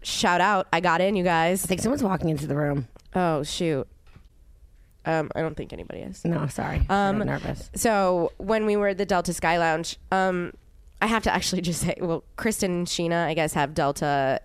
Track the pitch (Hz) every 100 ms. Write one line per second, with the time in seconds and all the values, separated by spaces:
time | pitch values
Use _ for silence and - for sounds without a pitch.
0 | - - 185 175 185 196 - 170 180 165
1 | 190 208 180 165 165 190 - 185 220 285
2 | 214 180 165 151 151 143 147 143 127 -
3 | - 185 175 156 151 - 170 135 - -
4 | - - - - - - - - - -
5 | - 160 156 - 160 156 - 82 85 85
6 | - 190 170 165 147 - - 160 - 196
7 | 196 208 196 139 135 139 - 190 240 208
8 | 190 180 165 - 196 220 214 208 202 190
9 | 196 185 175 170 165 170 165 160 170 -
10 | - 190 190 180 175 - - - - -
11 | 220 226 214 180 - 180 175 156 170 -
12 | 175 165 - - 226 220 196 175 175 -
13 | 170 170 160 160 156 170 139 156 143 143
14 | 147 143 135 135